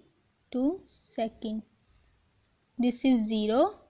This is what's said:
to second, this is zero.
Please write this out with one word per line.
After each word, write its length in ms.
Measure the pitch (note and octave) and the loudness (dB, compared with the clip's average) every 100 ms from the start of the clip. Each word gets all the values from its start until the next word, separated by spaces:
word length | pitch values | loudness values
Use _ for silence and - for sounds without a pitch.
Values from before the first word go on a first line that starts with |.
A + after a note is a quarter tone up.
| _ _ _ _ _ | _ _ _ _ _
to 140 | B3 C4+ F#4+ - | -4 -2 -4 -10
second, 760 | - _ - A3+ - A3 A3 - _ _ _ _ _ _ _ _ _ _ - | -20 _ -8 -8 -8 -8 -8 -12 _ _ _ _ _ _ _ _ _ _ -2
this 240 | B3 A#3+ | -2 0
is 220 | C4+ B3+ G#3+ | 2 2 2
zero. 360 | A3 G#3+ A#3 F#4 G#4+ _ | -2 0 2 2 0 _